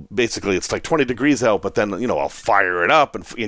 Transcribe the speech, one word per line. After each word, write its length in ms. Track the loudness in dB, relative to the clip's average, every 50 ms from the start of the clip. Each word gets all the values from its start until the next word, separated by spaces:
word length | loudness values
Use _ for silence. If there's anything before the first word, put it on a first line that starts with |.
| -12 -6 0
basically 420 | 0 0 0 -2 -4 -2 0 0
it's 140 | 0 0 -2
like 140 | -4 -4 -2
twenty 200 | -2 0 0 0
degrees 380 | 0 -2 0 2 0 2 2
out, 180 | 2 2 2 2
but 140 | -2 -2 -2
then, 260 | -2 -2 -2 -2 -4
you 60 | -2
know, 140 | -2 0 -2
I'll 80 | -2 -4
fire 560 | -6 -6 -2 2 2 4 2 2 2 2 2
it 60 | 4
up 240 | 4 4 4 2 -2
and 80 | -12 -12
f-, 100 | -10 -8 -8 -8